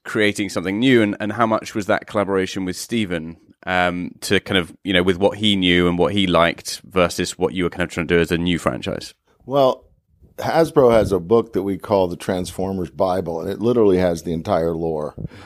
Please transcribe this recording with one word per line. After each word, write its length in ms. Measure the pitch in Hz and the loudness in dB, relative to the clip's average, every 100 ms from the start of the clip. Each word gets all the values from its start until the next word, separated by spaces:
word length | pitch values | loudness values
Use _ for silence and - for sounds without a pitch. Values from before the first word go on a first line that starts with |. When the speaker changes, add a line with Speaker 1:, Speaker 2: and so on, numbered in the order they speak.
Speaker 1:
creating 460 | - 113 104 101 95 | -6 0 0 0 -4
something 280 | 101 87 101 | -4 -4 0
new? 240 | 131 120 | 4 4
And, 140 | 104 101 | 4 0
and 120 | 104 | -6
how 160 | 107 113 | -2 0
much 260 | 107 - | 0 -4
was 140 | 113 98 | -8 -2
that 180 | 104 - | -2 0
collaboration 600 | 107 95 95 92 98 92 | -4 0 -2 -2 -4 -6
with 100 | 90 | -8
Steven, 640 | - 120 98 85 80 85 _ _ - | -6 -4 -2 -4 -8 -14 _ _ -4
um, 460 | 92 87 90 87 - | 0 0 -2 -8 -10
to 180 | - 95 | -2 -2
kind 200 | - 95 | 0 -2
of, 160 | 80 - | -2 -8
you 100 | 95 | 0
know, 80 | 90 | 2
with 160 | 90 87 | 2 2
what 200 | 101 101 | 0 2
he 160 | 107 98 | 0 2
knew 320 | 90 87 87 | 4 4 2
and 100 | 87 | 2
what 160 | 82 | 0
he 140 | 101 92 | 0 2
liked 540 | 85 85 - - - - | 4 2 0 -10 -14 -4
versus 540 | 95 87 - 90 - | 0 0 0 -6 -2
what 140 | 90 92 | -4 -2
you 80 | |
were 80 | 85 | -4
kind 100 | - | -2
of 80 | 87 | -6
trying 180 | - 78 | -4 0
to 80 | 87 | 2
do 40 | |
as 100 | 82 | 2
a 60 | 87 | 0
new 220 | 87 85 | 0 0
franchise? 560 | - 62 - - - - _ _ - | -2 -4 -8 -10 -12 -20 _ _ -4
Speaker 2:
Well, 360 | 139 131 - _ _ _ _ - - | 2 2 0 _ _ _ _ -20 -8
Hasbro 540 | 127 156 165 156 123 | -2 0 2 4 6
has 220 | 113 92 | 6 2
a 60 | 92 | 0
book 340 | 85 113 113 | 2 2 2
that 100 | 95 | -4
we 140 | 98 95 | -2 -4
call 320 | - 101 92 | 0 2 2
the 80 | 90 | -2
Transformers 720 | - 92 90 - 95 98 85 | -4 -4 -4 -6 -6 -4 -6
Bible, 480 | - 95 92 85 82 | -2 0 0 -4 -6
and 100 | 85 | -6
it 120 | - | -2
literally 360 | 110 120 104 90 | 0 4 4 4
has 240 | 90 85 | 2 0
the 100 | 85 | -4
entire 400 | 82 80 87 82 | -6 -2 0 0
lore, 420 | 82 82 78 76 - - - | -2 -4 -4 -6 -10 -14 -14